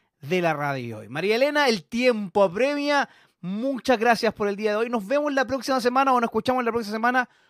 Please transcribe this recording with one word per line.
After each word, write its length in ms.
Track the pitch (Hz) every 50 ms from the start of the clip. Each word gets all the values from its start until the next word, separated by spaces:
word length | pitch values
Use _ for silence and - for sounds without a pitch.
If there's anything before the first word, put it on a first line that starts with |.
| _ _ _ _
de 220 | - 139 175 185 175
la 100 | 165 156
Radio 460 | 143 147 143 139 135 123 120 110 107
Hoy. 100 | 107 101
María 280 | 120 151 170 202 214
Elena, 300 | 233 262 294 294 294 285 262
el 160 | 233 196 -
tiempo 580 | _ - 233 247 254 240 214 208 185 - 208 202
apremia. 640 | 190 165 202 247 277 294 285 285 285 294 277 247 - - _ _ _ _ _
Muchas 580 | - 175 190 208 233 269 277 233 - - 247 214
gracias 360 | 220 240 226 - - 220 -
por 140 | - 214 202
el 80 | 202
día 160 | 196 214 214 208
de 40 |
hoy. 140 | 208 233 240
Nos 160 | 240 233 196
vemos 260 | 190 262 294 294 294 277
la 140 | 269 262
próxima 340 | 214 262 269 220 - 269 262
semana 320 | 208 247 247 262 277 269 254
o 80 | 240
nos 80 | 233 226
escuchamos 340 | - 220 220 - 254 254 247
la 100 | 226 220
próxima 240 | 233 233 202 208
semana 320 | 220 220 240 247 262 247 - _ _ _ _